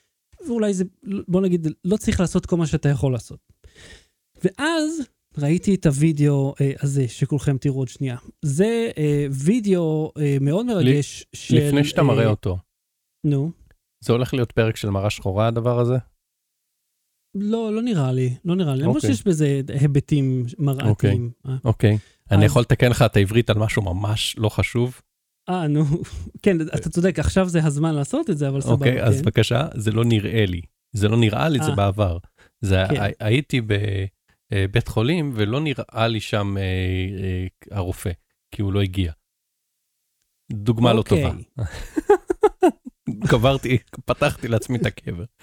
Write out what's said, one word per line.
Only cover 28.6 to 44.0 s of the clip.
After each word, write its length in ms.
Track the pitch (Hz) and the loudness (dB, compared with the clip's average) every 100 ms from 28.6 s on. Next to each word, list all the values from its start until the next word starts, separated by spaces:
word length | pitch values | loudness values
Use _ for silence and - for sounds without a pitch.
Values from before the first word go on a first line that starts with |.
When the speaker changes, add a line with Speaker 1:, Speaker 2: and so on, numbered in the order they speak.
Speaker 1:
סבבה, 140 | 123 | 0
Speaker 2:
אוקיי, 280 | 120 135 127 | 2 2 2
אז 120 | 113 135 | 2 2
Speaker 1:
כן. 60 | |
Speaker 2:
בבקשה, 460 | 139 - 107 120 160 | 2 0 2 0 -2
זה 180 | - 104 | -4 -2
לא 120 | 110 | 0
נראה 420 | 117 113 104 113 101 | 2 0 0 0 0
לי. 140 | 87 - _ _ 104 | -2 -10 _ _ -2
זה 120 | 104 | 2
לא 80 | 117 | 4
נראה 320 | 110 113 151 | 2 2 0
לי, 100 | 143 | 0
זה 60 | - | 0
Speaker 1:
אה. 60 | 98 | 0
Speaker 2:
בעבר. 420 | 101 98 98 85 - _ _ _ | 0 0 -2 -2 -10 _ _ _
זה 160 | 98 95 95 | 0 2 2
Speaker 1:
כן. 120 | 135 | 0
Speaker 2:
הי-, 120 | 104 - | -2 -2
הייתי 400 | 110 131 - 131 | 0 0 0 -2
ב-, 440 | 110 104 101 98 95 - _ _ _ | 0 -2 -2 -4 -6 -10 _ _ _
אה, 120 | 101 98 | -2 0
בית 180 | 113 - | 0 -2
חולים, 440 | - 120 175 147 | 0 0 0 -2
ולא 260 | 113 104 131 | -2 -2 0
נראה 480 | 156 127 113 113 113 | -2 -4 -6 -2 -2
לי 120 | 110 | -2
שם, 360 | - 107 101 98 | -2 -2 -2 -2
אה, 40 | |
אה, 840 | 95 92 92 92 95 95 95 92 92 - - 104 | -2 -2 -2 -2 -4 -6 -6 -4 -6 -10 -10 -6
הרופא, 320 | 90 - 98 85 _ _ _ | -6 -6 -8 -8 _ _ _
כי 80 | - | -6
הוא 100 | 101 | -2
לא 100 | 98 | 0
הגיע. 300 | 98 92 87 - _ _ _ _ _ _ _ _ _ _ _ _ - | 0 -2 -4 -6 _ _ _ _ _ _ _ _ _ _ _ _ -12
דוגמה 400 | 110 107 113 120 | -4 -2 2 4
לא 60 | 110 | 4
Speaker 1:
אוקיי. 240 | - 90 | 2 0
Speaker 2:
טובה. 140 | 71 87 - - 98 - - - - 403 - - 415 | 0 -4 -10 -10 -8 -8 -8 -2 2 2 2 0 0
<laughs> 800 | - 349 - - - - 104 185 | 2 2 2 -6 -12 -10 -4 0
קברתי, 480 | 127 127 135 120 127 - - | 2 4 2 0 -2 -2 -10